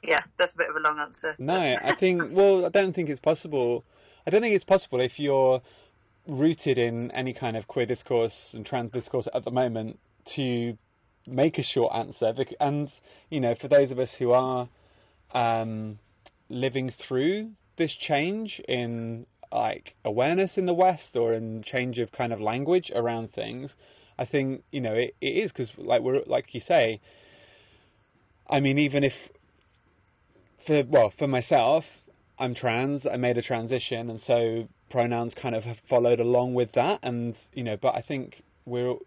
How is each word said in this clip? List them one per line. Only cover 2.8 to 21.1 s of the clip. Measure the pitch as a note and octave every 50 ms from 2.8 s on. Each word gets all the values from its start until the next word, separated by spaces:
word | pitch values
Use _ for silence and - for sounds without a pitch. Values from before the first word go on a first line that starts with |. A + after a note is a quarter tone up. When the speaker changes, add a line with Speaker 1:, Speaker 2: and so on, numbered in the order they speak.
| G3 F#3+ F3+
Speaker 2:
think | - F3 D3+
it's | D3 B2+
possible. | - D3+ D#3+ D#3 - D#3+ D3+ C#3 B2 A#2+ A#2+ A#2 - _ _ _ _ - - _ _
I | -
don't | E3 G#3
think | A3+ A#3 G#3+
it's | F#3+ -
possible | - F#3+ F#3+ - - - B2
if | B2+ B2+ - -
you're | D3 C#3+ C#3 C3+ C3 C3 C3 B2+ B2+ - - _ _ _ _ _ _ _ _ _ _ -
rooted | D3+ C3 C#3+ D#3+ E3 D#3+ - D3 C3 A#2+
in | A#2+ A#2 A#2 A#2 A#2 B2
any | - B2+ B2+ C3 B2
kind | - - B2 A2+
of | A2+ G#2
queer | _ - - B2
discourse | G#2+ B2 - - - C3 A#2+ A2+ A2+ - - - - -
and | A#2 G#2+
trans | - - B2+ A#2+ A#2 G#2+
discourse | B2 A#2 - - B2+ A#2 - -
at | C3 -
the | -
moment | B2 B2+ B2+ B2 A#2 A2+ A2 A2+ A2 - _ _ _ _ _ - -
to | - C#3 B2+ B2 A#2+ A#2 A#2+ A#2 G#2+ _ _ _ _ _ _ _ _ _
make | - B2+ B2+ C#3 D#3+ D#3+ -
a | C#3
short | - - C3+ A#2 A2+ -
answer. | A2+ A2+ - - - - C#3 A#2
Bec-, | B2 C3+ - - -
and, | D3 C#3+ C#3+ D3 D3 C#3 _ _ _ _ - - _ _
you | - D3
know, | B2+ A#2 A#2 -
for | - C3+
those | C3+ C#3+ C#3 C3
of | C3+ B2
us | C3 B2+ - -
who | C3 A#2+ B2
are, | B2+ C3 B2+ C3 B2+ B2 B2 _ _ _ _ _ _ _ _ _ _ _ _ -
um, | B2+ A#2+ A#2 A2+ A2+ A2+ A2+ A2 A2 A2 A2 G#2+ G#2 _ _ _ _ _ - _ _ _ _
living | A2+ B2 B2 C3+ A#2+ C3+ C3 C3 A#2+ _ - -
through | C3+ B2+ C3+ D#3+ F#3+ G#3 G#3+ A3 G#3+ _ _ _ _
this | - E3 D3+ -
change | - - - D#3 C#3+ D3+ F3 G3+ A3 A3 G#3 - - - -
in, | B2+ B2+ B2 A#2 A#2 A#2 A2+ A2+ A#2 A2+ A#2+ _ _ _ - -
like, | - A#2+ A2+ A2 - - - - - _ _
awareness | A2 G#2 A2+ B2 D3 E3+ F3+ G3 F#3 -
in | - F#3
the | F3 F3
West | E3 F3+ F#3 F3+ D3+ - -